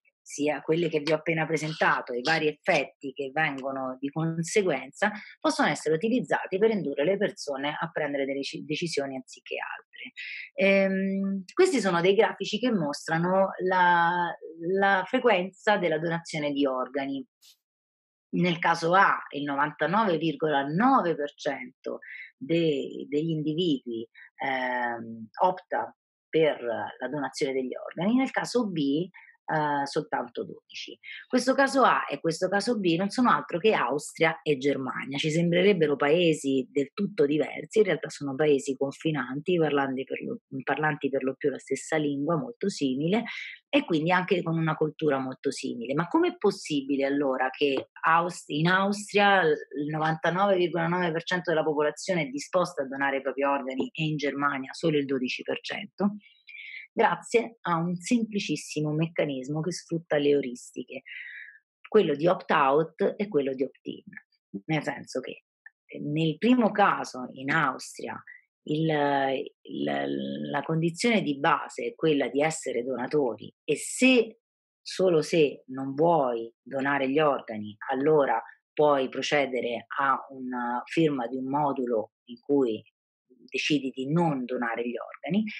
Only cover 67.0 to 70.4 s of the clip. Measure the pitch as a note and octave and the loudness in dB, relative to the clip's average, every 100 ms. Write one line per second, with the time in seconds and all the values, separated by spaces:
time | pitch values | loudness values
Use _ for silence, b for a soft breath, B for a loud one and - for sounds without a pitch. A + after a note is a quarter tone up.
67 | B2+ B2+ B2 C3 C3+ D#3+ C#3 C3 - - | -4 -10 -12 -6 -2 2 2 -2 -8 -12
68 | A#2+ G#2+ - B B _ - D3+ D#3+ D3+ | -10 -12 -16 B B _ -4 0 2 2
69 | C#3+ C#3 C3+ C3+ - _ - C#3 C#3+ C#3 | 2 2 0 -2 -6 _ -12 -6 -2 -2
70 | C#3 C#2 - - | -2 -4 -4 -6